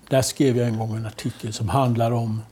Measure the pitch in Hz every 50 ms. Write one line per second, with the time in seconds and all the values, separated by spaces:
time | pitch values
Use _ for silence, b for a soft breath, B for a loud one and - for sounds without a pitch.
0 | - - 143 131 123 - - - 147 131 117 120 120 120 110 113 113 113 110 113
1 | 113 110 - - - 127 - - - 113 107 - 113 95 87 135 131 123 117 117
2 | 117 117 123 117 117 110 107 110 110 -